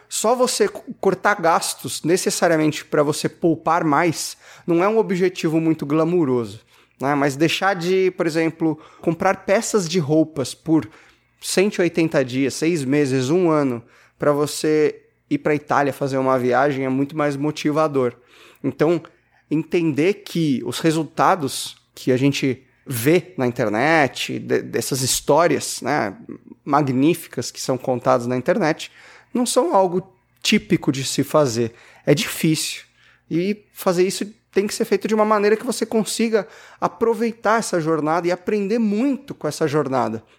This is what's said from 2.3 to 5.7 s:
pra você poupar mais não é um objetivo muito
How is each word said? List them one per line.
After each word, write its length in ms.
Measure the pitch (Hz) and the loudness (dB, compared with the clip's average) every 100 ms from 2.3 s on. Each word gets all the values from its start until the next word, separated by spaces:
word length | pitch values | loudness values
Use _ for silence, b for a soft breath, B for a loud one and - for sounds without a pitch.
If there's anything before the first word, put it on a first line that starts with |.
| - 180 160 156 143 | 0 2 4 2 -2
pra 180 | - 160 | -2 0
você 260 | 147 151 - | 0 -2 -6
poupar 560 | - 175 156 - 170 | -2 0 0 0 0
mais 520 | 165 143 175 - - - B B - | 2 2 2 -2 -8 -12 B B -2
não 160 | 170 | 2
é 60 | 190 | 2
um 80 | 220 | 2
objetivo 640 | 180 185 185 185 170 160 | 0 0 0 0 0 2
muito 240 | 160 | 2